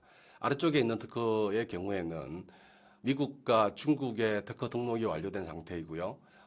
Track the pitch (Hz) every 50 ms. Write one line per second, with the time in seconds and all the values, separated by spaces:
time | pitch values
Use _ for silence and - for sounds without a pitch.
0 | _ _ - - - - - - - 117 139 - 175 165 151 147 120 113 113 107
1 | - - - 120 117 113 110 110 107 101 98 110 117 117 - 90 92 98 101 95
2 | 90 82 82 80 69 67 78 90 - - - - - - - - - - - _
3 | - 117 139 139 143 - 139 - - - 120 110 110 101 - - - 147 151 139
4 | 135 127 110 107 113 110 107 104 101 - 113 - 123 113 - 120 120 120 117 113
5 | 113 107 80 78 82 98 92 101 92 80 76 85 80 82 92 85 78 76 80 80
6 | 87 98 123 - - - - - -